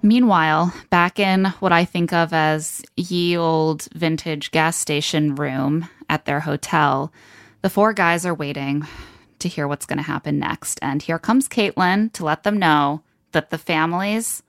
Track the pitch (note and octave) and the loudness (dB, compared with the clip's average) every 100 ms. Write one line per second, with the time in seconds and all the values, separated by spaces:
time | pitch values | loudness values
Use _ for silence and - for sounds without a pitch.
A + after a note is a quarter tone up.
0 | G#3 A#3 B3 F#3 D#3 D#3 F3 - - F3 | 6 6 6 4 4 2 0 -4 0 2
1 | F3 - G3 F#3+ F#3+ F#3 F#3+ E3+ F3 F#3 | 2 2 2 2 2 0 2 4 2 0
2 | E3+ E3+ E3 E3 D#3 D#3 D#3 - - - | 0 2 2 2 2 0 -4 -12 -12 -8
3 | F3 F3 F3 F3 E3 D#3+ D#3 D3+ - D#3+ | -4 0 0 2 2 2 0 -2 -8 -4
4 | E3 D#3+ - D3+ - E3 D#3+ E3 - D3 | -2 -2 -4 -6 -2 0 0 0 -2 -2
5 | D3+ D#3 D3+ C#3 D3 C3 C#3 D#3 E3+ _ | 0 0 0 0 -2 -2 0 -2 -4 _
6 | - D#3 - C#3+ D#3 C#3+ - D#3+ D3 C3+ | -6 -4 -2 -4 -2 -6 -2 2 2 2
7 | C#3+ _ - - - _ F#3+ G3 G#3+ G3+ | -4 _ -20 -20 -20 _ -2 2 2 4
8 | F3 E3+ F3+ D#3 C#3+ C#3+ C#3 C#3+ D3+ - | 2 2 -2 -4 -4 -6 -2 -4 -4 -14
9 | - - _ _ F3 E3+ C#3+ C#3+ - C#3+ | -20 -20 _ _ -6 -4 -4 -4 -4 -6
10 | C#3+ C#3 D3 D3 - - - - - C#3 | -4 -6 -2 -4 -4 -8 -8 -6 -4 -4
11 | - E3 - A#3+ C4 - G3+ - F3+ G3 | -4 -4 2 2 2 0 -2 0 0 2
12 | A3 - D#3+ D#3 G#3 G#3 F3+ D3+ C#3+ D3+ | 0 -2 -2 -2 0 2 4 4 2 -2
13 | _ _ _ E3+ - E3 - D#3+ E3 E3+ | _ _ _ -4 -2 -10 -2 0 0 0
14 | G3 A3 A3+ - | -2 -4 -4 -10